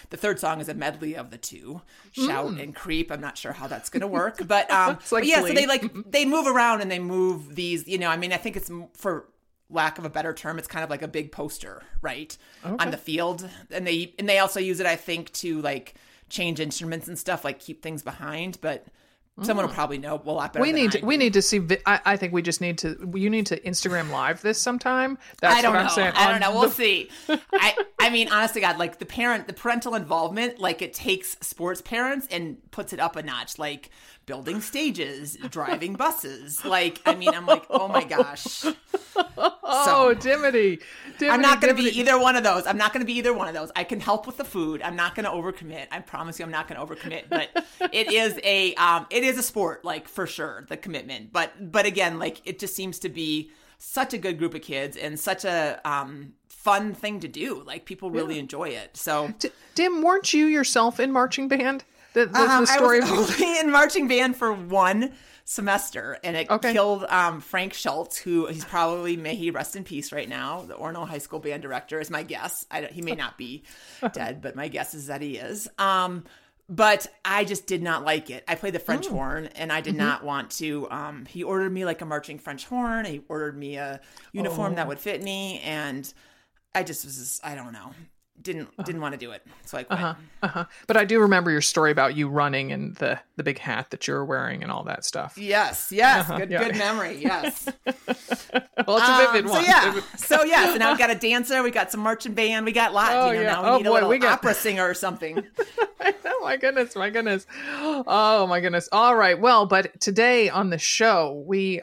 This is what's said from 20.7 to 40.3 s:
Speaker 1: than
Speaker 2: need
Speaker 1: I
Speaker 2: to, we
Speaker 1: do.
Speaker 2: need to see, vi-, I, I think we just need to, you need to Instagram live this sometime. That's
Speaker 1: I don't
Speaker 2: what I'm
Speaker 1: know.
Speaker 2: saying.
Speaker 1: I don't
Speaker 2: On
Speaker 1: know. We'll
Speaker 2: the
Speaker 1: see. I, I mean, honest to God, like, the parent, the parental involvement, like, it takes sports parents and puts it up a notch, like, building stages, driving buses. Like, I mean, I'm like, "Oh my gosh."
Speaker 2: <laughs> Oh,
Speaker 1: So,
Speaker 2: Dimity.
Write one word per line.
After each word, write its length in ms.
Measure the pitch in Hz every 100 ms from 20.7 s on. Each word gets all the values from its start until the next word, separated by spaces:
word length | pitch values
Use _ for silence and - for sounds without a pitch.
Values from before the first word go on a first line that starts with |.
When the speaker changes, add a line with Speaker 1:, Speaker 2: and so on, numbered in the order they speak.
Speaker 1:
than 100 | 311
Speaker 2:
need 140 | 226 202
Speaker 1:
I 40 |
Speaker 2:
to, 60 | 214
we 80 | 294
Speaker 1:
do. 20 |
Speaker 2:
need 80 | 240
to 100 | 196
see, 160 | - 208
vi-, 200 | 165 190 196
I, 140 | 202 196
I 100 | 202
think 160 | 180
we 80 | 175
just 200 | 170 -
need 180 | 175 165
to, 320 | 160 156 185 190
you 120 | 208
need 180 | 220 196
to 120 | 165
Instagram 480 | 180 180 185 175 151
live 280 | 135 131 180
this 200 | 208 220
sometime. 560 | 247 247 254 254 262 269 - -
That's 160 | 175 240
Speaker 1:
I 40 |
don't 120 | 233
Speaker 2:
what 80 | 214
I'm 60 | 196
Speaker 1:
know. 60 |
Speaker 2:
saying. 200 | 208 185
Speaker 1:
I 120 | 190 196
don't 80 | 220
Speaker 2:
On 40 |
Speaker 1:
know. 120 | 196 220
We'll 80 | 254
Speaker 2:
the 60 | 247
Speaker 1:
see. 340 | 220 180 - - - 311 -
I, 220 | 381 320 480 403 -
I 120 | 233
mean, 180 | 233 220
honest 240 | 208 220
to 60 | 226
God, 180 | 185 165
like, 220 | 170 -
the 60 | 175
parent, 420 | 240 240 220 185
the 40 |
parental 440 | - 240 240 240 220
involvement, 640 | 156 165 165 208 240 240
like, 220 | 185 -
it 120 | 185
takes 420 | - - 190 - -
sports 420 | - - 175 180
parents 460 | - 226 254 277 262
and 280 | 175 165 - _
puts 220 | - -
it 80 | 175
up 160 | 165 156
a 80 |
notch, 340 | 151 123 117 -
like, 320 | 147 143 - - - - -
building 340 | 131 139 208
stages, 760 | - 190 311 175 139 139 147 - 254
driving 440 | 160 143 165 175
buses. 720 | 196 302 320 143 131 143 -
Like, 360 | 190 185 175 170
I 100 | - 185
mean, 180 | 180
I'm 100 | 170
like, 200 | 180 214 -
"Oh 200 | 269 196
my 160 | -
gosh." 600 | 147 156 143 143 - - 311
Speaker 2:
<laughs> 40 | 311 _ 381 - 403 349 -
Oh, 480 | 269 - - 269 285
Speaker 1:
So, 280 | 277 254
Speaker 2:
Dimity. 640 | 220 254